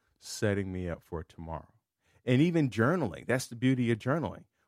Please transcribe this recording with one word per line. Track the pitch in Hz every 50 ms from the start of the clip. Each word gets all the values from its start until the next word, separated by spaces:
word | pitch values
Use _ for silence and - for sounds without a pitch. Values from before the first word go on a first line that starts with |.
| _ _ _ _
setting | - - - - - 104 101 101 98 95
me | 92 92 90 87
up | 82 -
for | _ _ - 80 82
tomorrow?" | _ - - 82 80 80 76 73 - _ _ _ _ _ _ _ _ _ _ _
And | 120 127 127
even | 156 180 165 165 151 127
journaling, | 98 110 113 131 175 185 147 101 78 - -
that's | - 117 127 -
the | - 127
beauty | 117 123 127 135 127 123 117
of | 120 107
journaling. | - 123 139 170 139 90 85 - - _ _ _ _